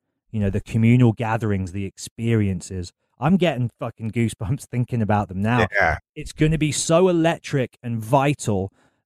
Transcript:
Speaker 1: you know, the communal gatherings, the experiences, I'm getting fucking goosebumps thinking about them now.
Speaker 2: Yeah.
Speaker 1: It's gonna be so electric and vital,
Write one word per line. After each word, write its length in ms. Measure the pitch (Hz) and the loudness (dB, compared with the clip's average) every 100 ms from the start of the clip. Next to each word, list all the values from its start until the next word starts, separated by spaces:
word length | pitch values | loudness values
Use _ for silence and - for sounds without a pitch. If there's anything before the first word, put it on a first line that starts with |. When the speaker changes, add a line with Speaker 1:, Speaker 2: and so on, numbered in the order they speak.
| _ _ _ | _ _ _
Speaker 1:
you 120 | 110 | -2
know, 80 | 101 | -2
the 100 | 95 | -2
communal 540 | - 117 113 123 120 | -4 2 4 6 4
gatherings, 580 | 104 113 113 107 98 92 | 2 -4 -2 -2 -2 -4
the 140 | 98 95 | -8 -10
experiences, 1080 | - - - 117 113 101 90 - 92 87 _ _ _ | -10 -16 -6 0 2 2 -2 -6 -10 -10 _ _ _
I'm 200 | 135 185 | 0 2
getting 320 | 175 123 120 - | 2 0 -4 -6
fucking 320 | 123 - 110 | -12 -8 -4
goosebumps 540 | 117 113 - 98 139 - | 0 0 -2 -6 -6 -4
thinking 340 | 123 120 120 | -4 -2 -2
about 280 | 104 104 101 | 0 0 0
them 120 | 92 | -2
now. 260 | 107 120 104 | 0 2 2
Speaker 2:
Yeah. 240 | 101 85 73 - | 2 0 0 -8
Speaker 1:
It's 200 | - - | -16 -14
gonna 240 | - 156 156 | -2 0 2
be 160 | 151 | -2
so 340 | - - 165 185 | -2 2 4 4
electric 720 | 170 165 160 - 143 117 - | 4 0 -2 -4 -4 -4 -6
and 160 | 123 117 | -8 -8
vital, 760 | 110 139 143 139 - 98 95 - _ _ | 0 2 2 0 -2 -2 -4 -10 _ _